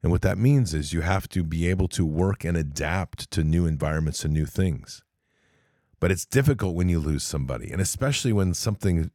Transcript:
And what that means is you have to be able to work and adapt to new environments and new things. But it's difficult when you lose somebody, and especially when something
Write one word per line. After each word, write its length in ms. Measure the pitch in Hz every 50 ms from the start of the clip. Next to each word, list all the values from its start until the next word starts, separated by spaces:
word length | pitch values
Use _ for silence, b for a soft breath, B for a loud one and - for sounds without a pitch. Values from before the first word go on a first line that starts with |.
| -
And 100 | 85 87
what 80 | 87
that 160 | - - 90
means 380 | 90 110 131 143 139 123 90 78
is 180 | 78 78 71 78
you 80 | 85
have 260 | 80 87 98 98 95 -
to 120 | - 95 87
be 260 | 78 78 80 85 87
able 200 | 92 92 95 87
to 160 | - - 90
work 400 | 80 76 80 90 95 101 - -
and 100 | 82 85
adapt 760 | 85 78 71 69 71 71 76 85 95 92 - - - - -
to 120 | - - 80
new 220 | 78 80 85 87
environments 600 | 82 80 71 76 76 78 80 80 76 76 - -
and 80 | 73 76
new 100 | 78 76
things. 580 | 71 - - 95 92 80 60 - - - - _ _ _ _ _ _ _ _ _ _ _ _ _ _ _ _ _ _ _ _
But 140 | - 90 90
it's 140 | 87 -
difficult 480 | _ - 131 139 147 143 101 101 95 87
when 160 | 85 90 90
you 80 | 87 82
lose 260 | 76 76 76 71 -
somebody, 480 | - - 76 67 65 64 60 - - -
and 80 | 92
especially 540 | 98 - - - - 135 143 - - 131 110
when 180 | 101 95 92 90
something 580 | - - 113 104 - - 101 90 82 80 80 _